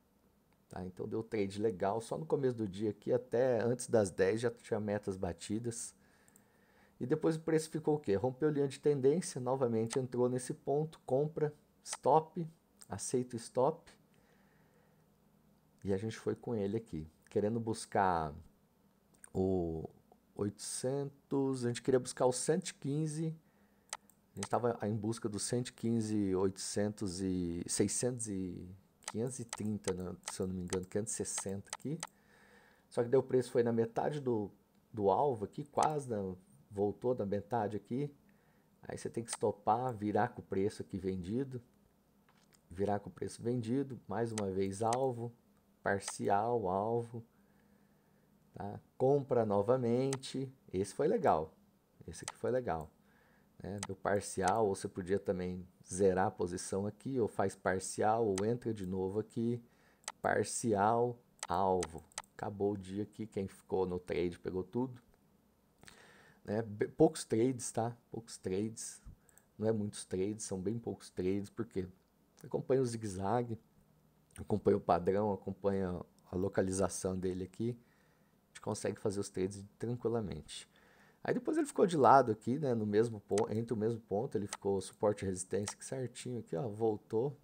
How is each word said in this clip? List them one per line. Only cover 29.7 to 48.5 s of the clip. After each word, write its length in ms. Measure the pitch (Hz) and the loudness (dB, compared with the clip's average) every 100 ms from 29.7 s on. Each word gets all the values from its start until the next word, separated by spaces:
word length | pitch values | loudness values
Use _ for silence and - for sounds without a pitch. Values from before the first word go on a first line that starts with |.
| 104 - | -2 -2
né, 220 | 90 90 87 - | -4 -4 -8 -10
se 100 | - | -4
eu 60 | 95 | -4
não 80 | 92 | -2
me 80 | |
engano, 220 | 90 92 92 | -2 -4 -2
quinhentos 280 | 101 110 | -4 -4
e 20 | - | -4
sessenta 540 | 98 - 101 98 - - | -4 -4 -4 -6 -8 -10
aqui. 240 | 127 165 - _ _ - - - - _ _ | -6 -6 -8 _ _ -20 -20 -20 -20 _ _
Só 140 | - | -2
que 60 | 117 | 4
daí 100 | 131 | 4
o 40 | |
preço 280 | 131 127 123 | 4 2 2
foi 100 | 131 | 2
na 100 | 117 | 4
metade 480 | 113 113 - - 151 | 4 2 2 0 0
do, 320 | 131 113 101 - _ _ _ | 0 0 0 -8 _ _ _
do 180 | 110 98 | 2 4
alvo 360 | 95 143 113 101 | 6 4 0 -4
aqui, 180 | - | -8
quase, 460 | 147 - 147 156 127 | -4 2 2 2 -2
né, 80 | 107 95 92 - - _ | -4 -4 -6 -14 -20 _
voltou 460 | 101 101 98 123 123 | 0 0 2 0 0
da 100 | 101 | 0
metade 520 | 101 - 117 104 104 | -2 0 0 0 -4
aqui. 360 | - 123 143 - _ _ _ _ _ _ | -4 -4 -4 -8 _ _ _ _ _ _
Aí 140 | - - | -12 -8
você 120 | - | -6
tem 140 | - | -6
que 80 | 117 | -6
stopar, 600 | - 110 - - 110 127 | -2 0 0 2 2 0
virar 360 | 107 104 104 107 | -2 0 2 0
com 120 | - | -2
o 40 | - | -4
preço 360 | 101 98 - | 0 0 -2
aqui 160 | - 98 | -8 -4
vendido, 640 | 92 95 87 117 135 127 - _ _ _ _ _ _ _ _ _ _ | -4 -4 -4 -4 -4 -8 -14 _ _ _ _ _ _ _ _ _ _
virar 300 | 87 101 101 | -4 0 0
com 100 | - | -4
o 40 | |
preço 280 | - 101 - | -8 -10 -6
vendido, 580 | 107 123 107 131 135 120 - | -4 -2 0 -2 -2 -8 -6
mais 260 | 101 117 | -4 -2
uma 180 | 110 101 | -2 -2
vez 320 | 95 98 95 | 0 -2 0
alvo, 500 | 113 123 135 117 117 - _ _ _ _ | 0 2 0 -2 -8 -10 _ _ _ _
parcial, 840 | - 98 - - 117 101 113 123 95 | -2 0 -2 -4 2 2 4 2 2
alvo, 560 | 95 107 117 117 117 - _ _ _ _ _ _ _ _ _ _ _ _ | 2 2 0 -2 -10 -14 _ _ _ _ _ _ _ _ _ _ _ _